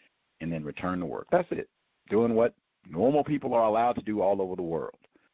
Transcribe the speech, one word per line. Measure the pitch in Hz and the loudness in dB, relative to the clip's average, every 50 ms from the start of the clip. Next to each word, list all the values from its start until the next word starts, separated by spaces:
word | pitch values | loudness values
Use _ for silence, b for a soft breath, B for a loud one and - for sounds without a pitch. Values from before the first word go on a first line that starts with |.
| b b _ _ _ _ _ - | b b _ _ _ _ _ -10
and | 82 82 | -8 -6
then | 82 80 | -6 -6
return | 76 73 - - - 90 90 90 | -6 -10 -10 -6 -6 -4 -4 -4
to | 87 | -4
work. | 71 60 - - - | -6 -8 -10 -2 0
That's | - 180 175 - | 0 0 0 -2
it. | - - - - _ _ _ _ _ _ _ - | -6 -8 -8 -10 _ _ _ _ _ _ _ 0
Doing | 101 110 117 117 113 | 2 2 2 2 4
what | 110 117 123 - _ _ _ _ _ _ 95 | 2 2 2 0 _ _ _ _ _ _ -8
normal | - 82 104 135 147 147 - | -2 0 2 2 2 2 0
people | 151 147 139 139 127 123 | 0 -2 -4 -2 0 2
are | 117 113 | 2 4
allowed | 107 107 113 117 120 117 | 4 4 2 2 2 0
to | - | -2
do | 98 107 107 104 | -4 -2 0 2
all | 90 98 101 98 | 2 2 2 0
over | 95 92 92 | 0 -2 -4
the | 92 | -6
world. | 90 82 82 78 64 57 - _ _ _ b b b b | -4 -4 -4 -4 -4 -8 -10 _ _ _ b b b b